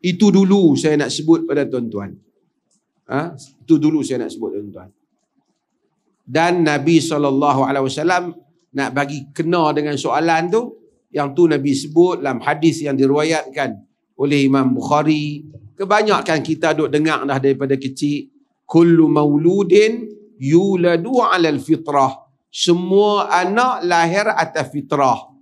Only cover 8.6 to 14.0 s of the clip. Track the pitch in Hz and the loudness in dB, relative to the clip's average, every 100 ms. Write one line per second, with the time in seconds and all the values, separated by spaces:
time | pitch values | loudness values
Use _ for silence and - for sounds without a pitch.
8.6 | _ 135 127 127 143 143 135 - 165 175 | _ -6 -4 -4 -6 -8 -14 -6 -2 0
9.6 | 156 147 147 143 135 127 165 160 175 214 | 0 0 -4 -6 -4 -2 0 0 0 -4
10.6 | 247 - _ _ _ 147 143 135 170 143 | -4 -16 _ _ _ -6 -4 2 2 2
11.6 | 143 135 147 156 180 170 139 123 - 151 | 0 -4 0 2 2 0 -4 -4 -4 0
12.6 | 160 160 143 131 135 147 156 160 - 147 | 0 0 -4 0 2 2 0 -2 -4 -6
13.6 | 131 101 _ _ | -6 -8 _ _